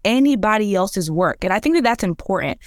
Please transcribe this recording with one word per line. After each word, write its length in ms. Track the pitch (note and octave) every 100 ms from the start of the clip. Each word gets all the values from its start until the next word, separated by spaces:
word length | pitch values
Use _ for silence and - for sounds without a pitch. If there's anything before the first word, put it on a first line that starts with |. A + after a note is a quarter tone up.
anybody 720 | G3+ B3 C#4 C4 G#3+ G#3+ G#3 F#3+
else's 340 | F#3+ F#3+ D#3+
work. 280 | D#3+ F3+ -
And 100 | F#3
I 60 | G3
think 160 | D4
that 80 | E4+
that's 220 | A#3 A#3
important. 540 | F#3+ D#3+ - F#3+ C#3+ -